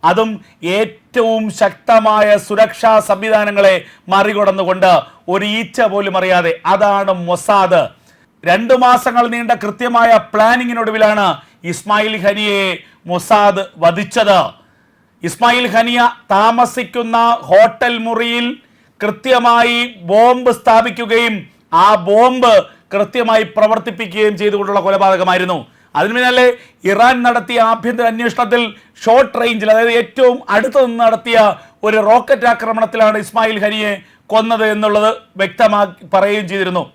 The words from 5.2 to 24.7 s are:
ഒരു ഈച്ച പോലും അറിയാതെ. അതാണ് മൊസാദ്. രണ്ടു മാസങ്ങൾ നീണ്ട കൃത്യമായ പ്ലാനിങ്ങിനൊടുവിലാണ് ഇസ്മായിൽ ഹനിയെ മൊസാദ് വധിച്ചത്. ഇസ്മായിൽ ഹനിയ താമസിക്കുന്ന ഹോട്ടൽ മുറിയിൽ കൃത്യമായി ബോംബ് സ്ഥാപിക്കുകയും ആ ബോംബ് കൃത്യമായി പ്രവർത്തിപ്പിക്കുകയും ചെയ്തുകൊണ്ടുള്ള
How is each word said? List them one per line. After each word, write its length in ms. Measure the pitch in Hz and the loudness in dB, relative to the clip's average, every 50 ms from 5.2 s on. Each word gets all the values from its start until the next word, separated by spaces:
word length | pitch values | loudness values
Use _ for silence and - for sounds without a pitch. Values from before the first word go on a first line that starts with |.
| _ - | _ -6
ഒരു 180 | 175 196 202 | -4 -4 -4
ഈച്ച 360 | 208 208 226 233 - - - | -4 -4 -6 -6 -8 -4 -2
പോലും 360 | 233 214 190 202 202 196 185 190 | -2 0 0 -2 -4 -2 -4 -4
അറിയാതെ. 420 | 185 185 185 180 170 170 165 - _ | 0 0 0 0 0 0 -4 -4 _
അതാണ് 480 | 165 190 196 214 202 202 196 196 196 190 | -2 0 2 2 0 0 0 -2 -2 -4
മൊസാദ്. 760 | 180 175 170 175 170 - - 208 196 190 180 180 170 139 - _ _ _ _ _ _ _ _ _ _ - | -4 -4 -4 -6 -6 -2 0 2 2 2 2 2 0 0 -2 _ _ _ _ _ _ _ _ _ _ -2
രണ്ടു 280 | 170 175 196 226 233 262 | -2 0 0 2 2 2
മാസങ്ങൾ 540 | 254 254 247 247 247 247 262 233 240 240 233 | 2 4 4 2 2 0 -2 -2 0 -2 -2
നീണ്ട 240 | 233 240 240 226 | -2 -6 -2 -2
കൃത്യമായ 680 | 240 - - 208 208 - 247 240 240 240 233 233 226 214 214 - - | -4 -2 -2 -10 -8 -6 -6 -2 0 0 2 4 4 2 2 -2 -2
പ്ലാനിങ്ങിനൊടുവിലാണ് 1080 | 214 214 226 240 247 247 240 240 233 226 220 214 220 220 208 214 208 202 185 156 - - _ _ _ - | 0 2 2 2 0 -2 -4 -6 -4 -4 -4 0 0 2 2 2 0 0 -2 -2 -4 -10 _ _ _ -10
ഇസ്മായിൽ 540 | 170 170 - - 202 208 208 214 220 220 202 | -10 -10 -10 -4 -2 -2 -2 -2 -2 -4 -2
ഹനിയെ 600 | 170 208 202 208 214 208 202 196 196 190 175 - - _ _ _ _ | -2 -2 -2 -2 -2 -2 -2 -2 -2 -4 -6 -8 -12 _ _ _ _
മൊസാദ് 600 | 170 180 175 175 - 226 208 208 208 196 190 196 180 _ 160 | -6 -6 -6 0 0 2 4 4 2 2 0 -6 -8 _ 0
വധിച്ചത്. 760 | 165 170 170 180 208 - - 233 220 208 196 180 147 110 - _ _ _ _ _ _ _ _ _ _ _ _ _ - | 0 0 0 0 -6 -4 -2 -2 2 2 2 2 2 -2 -6 _ _ _ _ _ _ _ _ _ _ _ _ _ -10
ഇസ്മായിൽ 440 | 170 - - 233 240 240 247 247 214 | -10 -6 -2 0 0 0 0 -2 -2
ഹനിയ 420 | 185 226 233 240 240 240 240 240 - - _ _ | 0 0 0 0 0 0 0 0 -2 -4 _ _
താമസിക്കുന്ന 1040 | 196 196 208 226 233 240 247 233 - 254 247 - - 240 240 233 233 233 233 233 240 - | 0 2 2 2 2 2 0 -2 -2 -8 -10 -8 -8 -8 -6 -2 0 0 2 2 0 -2
ഹോട്ടൽ 560 | - 135 170 196 220 233 226 - 262 247 240 226 | -2 2 4 4 4 4 2 -2 -4 -4 -2 -4
മുറിയിൽ 600 | 226 226 233 220 233 233 233 240 240 240 277 - _ _ _ _ _ _ _ _ - | -6 -6 -4 -4 -4 -4 -4 -4 -4 -6 -8 -10 _ _ _ _ _ _ _ _ -6
കൃത്യമായി 920 | 208 208 214 - 262 262 247 233 240 233 240 233 240 240 240 240 247 233 196 | -6 -6 -6 -2 0 0 2 2 2 2 4 2 0 0 -2 -4 -6 -10 -14
ബോംബ് 540 | 175 170 196 214 226 247 254 254 254 254 | -8 0 2 4 4 4 4 2 0 -2
സ്ഥാപിക്കുകയും 960 | 233 - - - 226 226 226 240 196 196 240 208 233 226 240 233 220 196 147 - _ _ _ _ - | -2 0 0 2 4 4 2 0 -4 -6 -6 -2 0 0 0 0 -4 -6 -10 -14 _ _ _ _ 0
ആ 220 | 165 180 202 214 | 2 4 4 2
ബോംബ് 680 | 202 170 185 202 214 240 254 254 254 247 240 220 196 - - - _ _ _ - | 2 0 0 2 4 4 4 2 2 2 4 4 4 2 0 -12 _ _ _ -4
കൃത്യമായി 500 | 202 208 202 - 254 233 226 226 220 220 | -4 -4 -4 -2 -4 -2 0 0 0 0
പ്രവർത്തിപ്പിക്കുകയും 920 | - - 214 214 214 226 226 - 233 202 170 226 190 170 208 214 214 208 175 | -2 -2 0 2 2 2 0 -4 -8 -10 -10 -12 -10 -4 0 0 0 0 0
ചെയ്തുകൊണ്ടുള്ള 420 | 208 208 202 202 196 190 | -2 -2 -2 -2 -4 -2